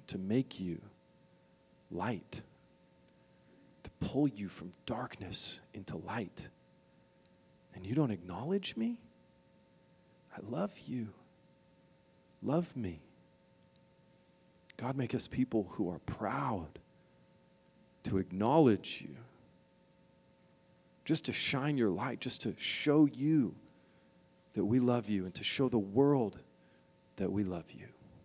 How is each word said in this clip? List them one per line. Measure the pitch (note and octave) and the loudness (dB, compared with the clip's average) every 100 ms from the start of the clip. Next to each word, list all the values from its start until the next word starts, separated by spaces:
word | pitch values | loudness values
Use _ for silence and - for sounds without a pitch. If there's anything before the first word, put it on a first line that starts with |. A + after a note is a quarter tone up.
| - | -10
to | G2 | -6
make | F#2+ A#2 C3 - | 0 0 0 -4
you | F#2 E2 G#2 - _ _ _ _ _ _ _ _ - | -6 -6 -10 -20 _ _ _ _ _ _ _ _ -12
light, | F2 G2+ G#2+ - - - _ _ _ _ _ _ _ _ _ _ - - - | -6 -4 -4 -8 -16 -16 _ _ _ _ _ _ _ _ _ _ -20 -20 -20
to | - - | -14 -6
pull | - C3 D3 | -2 2 2
you | G#2+ F#2+ | 0 -8
from | - F2 - - | -8 -14 -12 -8
darkness | A#2 B2 - F#2+ - - - - | -6 -8 -10 -10 -6 -6 -8 -12
into | - F#2+ E2+ | -16 -10 -10
light. | F2+ A2 F#2 - - - _ _ _ _ _ _ _ _ _ _ _ | -6 -6 -6 -10 -16 -18 _ _ _ _ _ _ _ _ _ _ _
And | - F#2 | -10 -2
you | B2+ | 2
don't | C#3 | 2
acknowledge | G2 F2+ F2+ C#3 G3 F#3 - | 0 -6 -6 -2 -2 -2 -4
me? | A3+ A#3 - - - _ _ _ _ _ _ _ _ _ _ | -4 -4 -12 -20 -20 _ _ _ _ _ _ _ _ _ _
I | - G2+ | -14 -6
love | C3 G3 - | -4 -4 -6
you. | - B2+ A2 - - _ _ _ _ _ _ _ _ _ _ - | -8 -6 -6 -12 -20 _ _ _ _ _ _ _ _ _ _ -8
Love | G2+ D#3 E3+ C3+ | -2 0 -2 -4
me." | G2+ D#2 - - _ _ _ _ _ _ _ _ _ _ _ _ _ _ - - | -6 -8 -14 -20 _ _ _ _ _ _ _ _ _ _ _ _ _ _ -20 -8
God, | B2 C3+ | -4 -2
make | A#2+ | -2
us | B2 - | -2 -2
people | - B2+ A2+ G2+ | -2 2 2 0
who | - F2+ | -2 -2
are | E2+ | -4
proud | - - G#2 C3 C#3 A#2 - - - _ _ _ _ _ _ _ _ _ _ _ - | -6 -4 -2 -2 -2 -2 -4 -12 -20 _ _ _ _ _ _ _ _ _ _ _ -2
to | G2 | 0
acknowledge | F#2+ F#2 A2 D3+ C#3+ G2+ - - | 0 0 4 8 8 6 2 -12
you, | - - - - - - _ _ _ _ _ _ _ _ _ _ _ _ _ _ | -12 -16 -20 -20 -20 -20 _ _ _ _ _ _ _ _ _ _ _ _ _ _
just | - D#3 - | 0 0 0
to | |
shine | A2+ - C#3 C#3+ C#3+ | -2 0 0 2 4
your | A2 | 4
light, | F2+ B2+ A#2 | 2 -2 -4
just | B2+ - | -4 -4
to | A#2+ - | -4 -4
show | - - D3+ D3 D3 | -4 0 4 8 6
you | A#2 C#3+ D#3 G#2+ - - - _ - _ _ _ _ _ | 4 4 4 4 -2 -16 -20 _ -20 _ _ _ _ _
that | - | 0
we | G2+ B2 | 2 4
love | B2 A#2+ G#2 | 4 2 2
you | G2+ F#2 | -2 -2
and | - | -6
to | |
show | - - C3 | -4 0 2
the | A2+ | 2
world | G2 G2+ C#3+ C#3 G#2+ - - - - _ _ _ _ - | 2 4 6 6 2 -4 -16 -20 -20 _ _ _ _ -4
that | F#2+ | -2
we | G2 | 0
love | G2 F2 E2 | 0 -4 -8
you. | - F#2+ - - - | -16 -18 -20 -20 -20